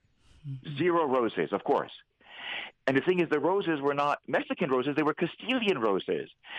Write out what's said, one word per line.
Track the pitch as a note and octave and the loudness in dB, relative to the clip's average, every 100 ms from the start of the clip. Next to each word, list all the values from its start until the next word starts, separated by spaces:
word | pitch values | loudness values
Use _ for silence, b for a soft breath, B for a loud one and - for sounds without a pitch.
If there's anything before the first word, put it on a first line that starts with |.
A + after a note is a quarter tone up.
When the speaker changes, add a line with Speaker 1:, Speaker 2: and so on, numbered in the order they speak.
| _ _ _ - D3 | _ _ _ -18 -12
Speaker 1:
Mm-hmm. | C3+ D#3+ C#3+ | -12 -8 -2
Speaker 2:
Zero | F3 E3+ D3 | 2 2 2
roses, | C3 A2+ - D#2+ | 2 2 0 -2
of | G2 | 0
course. | - G#2+ C#2 - _ _ B B B B B - - | 2 0 0 -10 _ _ B B B B B -8 -2
And | C3+ | 2
the | |
thing | E3 F3+ | 2 2
is, | D#3+ | 2
the | D3+ | 2
roses | D3+ G3 E3+ D3+ | 2 0 0 0
were | C#3 | 0
not | C#3+ C#3+ - - | 0 0 -2 -2
Mexican | C4 D4 C4 E3 | -2 -2 -2 0
roses. | C3 B2+ C#3 | 2 2 0
They | |
were | D3+ | 0
Castilian | - E3+ - G3 B3+ G#3 D#3 | 0 -2 -4 -4 0 0 2
roses. | A2 F#2+ - D#2+ - _ B | 2 2 0 -4 -4 _ B